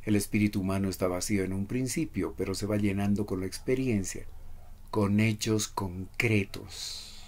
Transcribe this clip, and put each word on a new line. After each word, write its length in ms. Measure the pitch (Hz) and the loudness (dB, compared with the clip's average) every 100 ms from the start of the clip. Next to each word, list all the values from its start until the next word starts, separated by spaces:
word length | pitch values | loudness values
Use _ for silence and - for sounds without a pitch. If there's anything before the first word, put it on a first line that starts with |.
El 120 | - 104 | 2 2
espíritu 440 | - 110 104 104 | 2 2 2 2
humano 300 | 95 98 98 | 0 0 0
está 180 | 90 92 | 0 0
vacío 360 | 90 - 104 | 0 0 0
en 100 | 92 | 0
un 120 | 95 101 | -2 -2
principio, 720 | 123 127 - 156 - 82 - | -2 0 0 -2 -2 -2 -2
pero 160 | 95 | -4
se 140 | 92 104 | -2 0
va 100 | 104 | 2
llenando 480 | 104 98 101 101 104 | 2 2 2 2 0
con 140 | 95 | -2
la 80 | 95 | -4
experiencia, 800 | - - 131 131 104 92 - - - - - - - - | -4 0 0 2 2 0 -6 -8 -10 -10 -12 -12 -16 -4
con 260 | 107 101 104 | 2 4 6
hechos 500 | 110 104 113 110 107 | 4 2 2 2 2
concretos. 1600 | - 95 90 92 - 123 107 98 - - - - - - - | -2 -4 -4 -8 0 4 4 2 -6 -10 -10 -8 -8 -12 -14